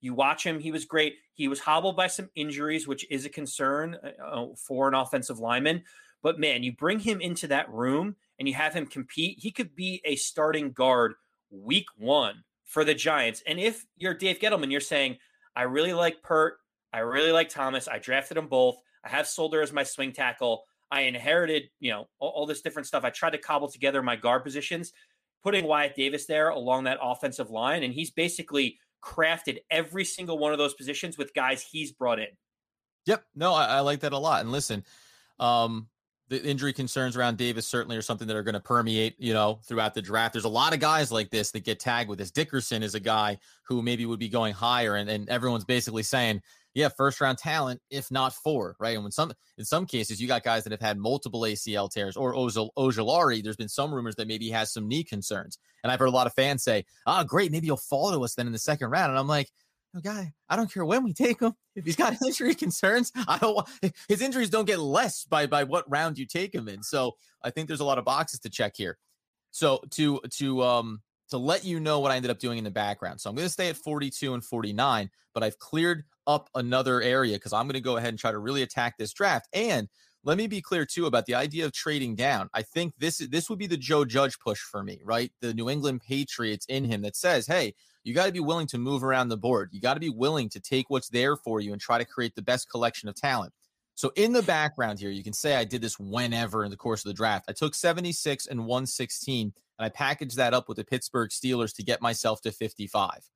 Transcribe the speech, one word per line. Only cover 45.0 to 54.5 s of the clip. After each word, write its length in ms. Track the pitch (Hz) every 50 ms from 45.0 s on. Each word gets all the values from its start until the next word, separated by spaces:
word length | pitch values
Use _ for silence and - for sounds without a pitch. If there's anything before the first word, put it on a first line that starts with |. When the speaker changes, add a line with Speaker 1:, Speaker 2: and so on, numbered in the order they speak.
| 104 104
Speaker 2:
and 180 | 110 107 104 101
everyone's 380 | 120 123 117 127 120 113 98
basically 360 | - 127 123 - - 110 113 110
saying, 380 | - - 131 123 113 107 98 - _ - _ _ _ _
"Yeah, 160 | 131 151 143
first 320 | - - 135 139 131 -
round 160 | 147 135 131
talent, 460 | 120 - 160 151 156 143 127 127 123 _ _
if 200 | 131 139 131 -
not 220 | 131 135 131 131 -
four," 420 | - - 156 156 135 101 85 - _
right? 140 | - 113 117
And 80 | 110 104
when 100 | 101 101
some, 220 | - 120 85 - _ _ _ _ -
in 80 | 107
some 180 | - - 165 185
cases, 340 | 175 - 123 110 - 113 98
you 80 | 117
got 160 | 127 131 120 -
guys 220 | 123 113 113 107
that 80 | 110 107
have 80 | 107
had 160 | 113 110 107
multiple 480 | 101 98 113 131 139 - 117 98 117 113
A 100 | 110 107
C 200 | 104 - 113 107
L 160 | 104 98 98
tears, 260 | - 110 101 98 92
or 160 | - 135 123 120
Ozil-, 380 | 131 127 120 101 110 110 110 - -
Ojulari, 640 | 135 131 123 107 110 110 147 170 175 143 120 110 104
there's 120 | 107 107
been 120 | - 117 104
some 240 | - - 139 151 151
rumors 240 | 131 120 113 107
that 100 | - 113
maybe 200 | 110 110 110 113
he 40 | 113